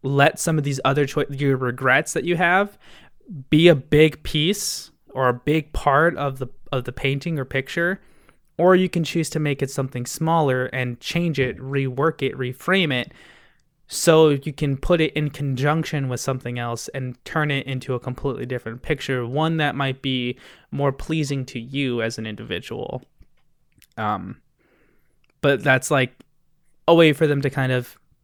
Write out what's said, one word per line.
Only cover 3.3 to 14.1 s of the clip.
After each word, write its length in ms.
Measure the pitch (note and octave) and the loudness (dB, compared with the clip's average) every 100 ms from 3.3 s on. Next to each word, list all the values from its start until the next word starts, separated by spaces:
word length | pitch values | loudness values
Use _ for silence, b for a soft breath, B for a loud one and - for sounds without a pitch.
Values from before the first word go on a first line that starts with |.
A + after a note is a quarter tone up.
| D#3+ C3 | -12 0
be 180 | D3+ E3+ | 6 8
a 60 | C#3+ | 6
big 440 | - D3 D#3 - | 4 4 4 4
piece 680 | - D#3 D#3+ G3+ - - - _ _ | -6 -2 0 -2 -4 -8 -12 _ _
or 140 | C3 B2+ | 0 0
a 40 | |
big 380 | A#2+ - D#3 D3+ | 2 0 0 0
part 440 | - D3 C#3 E3 - | -2 2 4 2 0
of 220 | C#3+ C3 | -6 -6
the, 100 | B2+ - - | -10 -12 -6
of 120 | C3 | -6
the 80 | B2 | -4
painting 460 | - C#3 C#3 E3+ D#3 | -4 -2 -2 -4 -6
or 60 | |
picture, 560 | C3 C3+ C3 - E3+ F#3+ b b b b _ - | -4 -4 -4 -2 -2 -2 b b b b _ 2
or 180 | F3 | 6
you 140 | F#3 F#3 | 6 4
can 160 | E3+ | 0
choose 240 | D#3+ E3+ D#3 | -2 -2 -2
to 80 | D#3+ | -2
make 240 | D3+ C#3 | -2 -2
it 80 | C3+ | -4
something 360 | - C3 B2 B2 | -4 -6 -6 -8
smaller 600 | - D#3+ E3 C#3+ B2+ B2+ | -4 0 2 2 2 -2
and 320 | C3 B2 A#2+ | -4 -4 -6
change 380 | - E3+ F3 C#3+ | -4 -2 0 0
it, 180 | B2+ - | -2 -4
rework 640 | C3+ C#3 C3+ B2+ D#3 D#3+ | -4 -2 -2 0 0 0
it, 120 | C3 C3 | -4 -4
reframe 560 | B2+ B2 - F#3+ E3 | -8 -6 0 2 2
it, 200 | B2+ - B B B B B B _ - | 0 -4 B B B B B B _ -12
so 420 | - - | -2 4